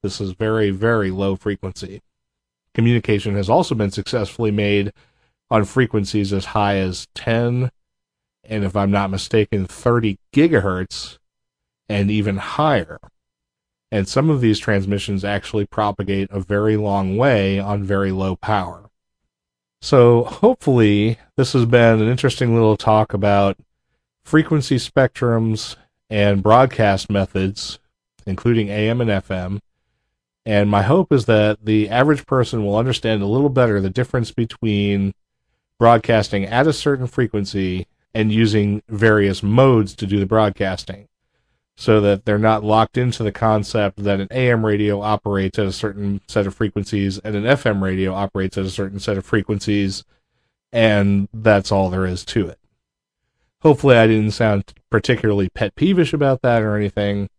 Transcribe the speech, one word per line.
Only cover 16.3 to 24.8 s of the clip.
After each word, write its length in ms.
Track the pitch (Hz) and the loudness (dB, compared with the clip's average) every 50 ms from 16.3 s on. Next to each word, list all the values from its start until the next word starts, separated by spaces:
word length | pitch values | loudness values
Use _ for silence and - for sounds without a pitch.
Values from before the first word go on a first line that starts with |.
a 100 | 101 98 | -6 -8
very 360 | 92 - 104 101 107 110 110 | -6 -2 -2 0 0 0 0
long 400 | 107 107 101 98 98 95 95 95 | 0 -2 -2 -2 -2 -2 -2 0
way 420 | 107 127 139 123 107 98 98 98 98 | 0 2 2 2 2 2 0 -2 -2
on 240 | 98 101 104 101 | -4 -4 -4 -4
very 280 | 98 95 101 98 98 95 | -2 -2 -2 0 0 -2
low 260 | 95 95 95 95 90 | -2 -2 -4 -4 -4
power. 460 | - - - 107 101 90 85 87 82 - - _ _ _ _ _ _ _ _ _ _ _ _ _ _ _ _ _ _ - | -6 -4 -2 -2 -2 -4 -6 -12 -16 -20 -20 _ _ _ _ _ _ _ _ _ _ _ _ _ _ _ _ _ _ -4
So 400 | - 147 131 120 120 120 117 123 | 2 6 6 8 8 6 4 2
hopefully 960 | - - - - 226 262 _ - 151 131 120 110 107 104 101 104 113 113 _ _ _ _ | -2 -4 2 2 2 2 _ 0 2 4 4 4 4 4 2 2 0 -2 _ _ _ _
this 160 | - 135 131 | -2 -2 0
has 140 | - 131 117 | 2 0 2
been 340 | 117 123 120 117 117 113 110 | 4 4 6 6 6 4 4
an 80 | 107 113 | 2 0
interesting 460 | 107 - - 131 - - 127 117 113 | 0 0 -2 -2 -2 0 0 0 2
little 200 | 117 113 110 107 | 4 4 2 2
talk 380 | - - 117 107 107 107 - | 2 2 2 2 2 2 0
about 460 | - 98 101 104 101 101 101 98 98 _ _ _ _ _ _ _ _ _ _ _ _ _ _ | -2 -2 0 2 2 2 2 0 -2 _ _ _ _ _ _ _ _ _ _ _ _ _ _
frequency 520 | - - 156 156 - 160 151 131 - 139 | 2 2 2 2 4 0 -2 0 0 -2
spectrums 1000 | 123 | -2